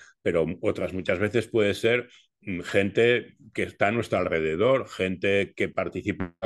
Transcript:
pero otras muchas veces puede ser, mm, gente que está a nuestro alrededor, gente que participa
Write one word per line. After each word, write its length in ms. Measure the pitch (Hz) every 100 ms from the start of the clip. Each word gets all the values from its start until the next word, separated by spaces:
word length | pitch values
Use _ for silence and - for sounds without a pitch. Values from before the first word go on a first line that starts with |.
| - _
pero 240 | 107 85 80 90
otras 320 | 107 85 90
muchas 260 | 92 87 90
veces 280 | 104 113 -
puede 260 | 113 104
ser, 360 | 92 113 120 - - _ _
mm, 200 | - 87
gente 760 | 87 101 98 110 117 120 - - -
que 100 | -
está 240 | 98 - 104
a 40 |
nuestro 280 | 117 104 101
alrededor, 680 | 90 82 78 80 117 135 101
gente 680 | - 95 92 101 98 95 -
que 140 | 98
participa 680 | - 87 90 95 87 90 -